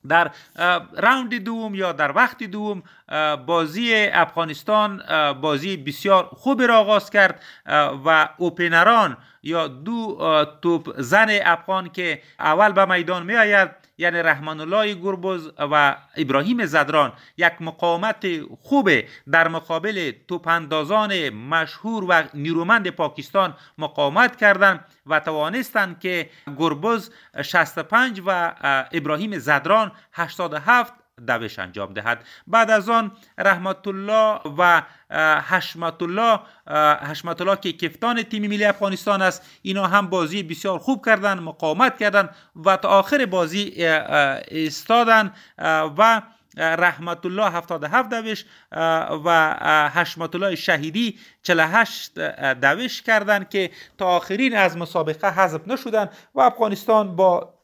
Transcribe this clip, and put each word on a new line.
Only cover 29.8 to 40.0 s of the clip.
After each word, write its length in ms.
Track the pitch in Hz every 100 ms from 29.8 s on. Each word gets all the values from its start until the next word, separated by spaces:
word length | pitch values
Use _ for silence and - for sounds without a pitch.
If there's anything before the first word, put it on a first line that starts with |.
| 202 - _
هشتاد 400 | - 170 - 170
و 40 | 151
هفت 360 | 156 247 233 - _ _ 120
دوش 320 | 117 110 -
انجام 340 | 90 95 98
دهد. 300 | 98 107 117 - - -
بعد 240 | 220 220
از 180 | 220 196
آن 220 | 233 208 - _ -
رحمت 500 | 196 180 190 190 202
الله 520 | 190 202 220 220 214 156 147
و، 240 | 175 165 - _ _
اه، 460 | 151 156 151 - 180
حشمت 460 | - 165 165 165
الله، 380 | 170 190 233 214 - _ -
اه، 420 | 151 151 147 143
حشمت 320 | 151 170 170
الله 140 | 180 196
که 160 | 190
کپتان 520 | 165 165 - 233 233
تیم 180 | 226 214 208
ملی 180 | 208 208
افغانستان 560 | 202 202 185 - 196
است، 200 | 190 175 - _
اینا 260 | 190 190 185
هم 200 | 202